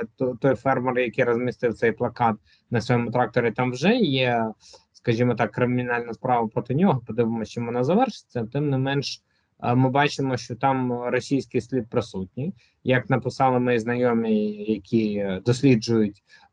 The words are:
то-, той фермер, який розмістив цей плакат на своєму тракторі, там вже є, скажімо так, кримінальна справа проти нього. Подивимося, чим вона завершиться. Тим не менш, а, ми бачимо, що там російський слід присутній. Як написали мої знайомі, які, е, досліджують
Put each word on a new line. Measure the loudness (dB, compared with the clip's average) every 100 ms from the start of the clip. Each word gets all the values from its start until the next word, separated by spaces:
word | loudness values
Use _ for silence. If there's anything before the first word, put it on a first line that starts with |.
| -8 -4
то-, | -4 0
той | 0 2
фермер, | 0 0 0 0
який | 0 0
розмістив | 0 0 -2 -2 -2
цей | 0 0
плакат | 0 -4 0 0 0 _ _ _
на | -2
своєму | 0 0 0
тракторі, | 0 0 0 0
там | 0 -2
вже | 0 2 4
є, | 2 2 2 0 -2 -6 -18 -20 _
скажімо | _ -2 2 2 2
так, | 0
кримінальна | 0 0 0 -2 -4 -4
справа | -6 0 0 0
проти | -4 -4 2
нього. | 2 2 -2
Подивимося, | -2 -2 -2 -6
чим | -6 -4
вона | -2
завершиться. | 2 2 0 -2 -10 -8 -6
Тим | -4 -2
не | 0
менш, | 0 -2 -4 -10 _ _ _ _
а, | 0 2
ми | 2
бачимо, | 2 0 0 -4 -4
що | -6 -2
там | 0 0 -2 -4
російський | -2 -2 0 -4 -2 -4
слід | -2 -4 -2
присутній. | -4 -4 -6 -10 -8 -8 -10 _ _
Як | 0 0 0
написали | -2 -2 0 2 2
мої | 2 0
знайомі, | 0 0 2 2 0 0 -2
які, | -4 -4 -4 0 0 0 -2
е, | -4 -2 -2
досліджують | 2 4 4 4 2 0 -2 _ -20 _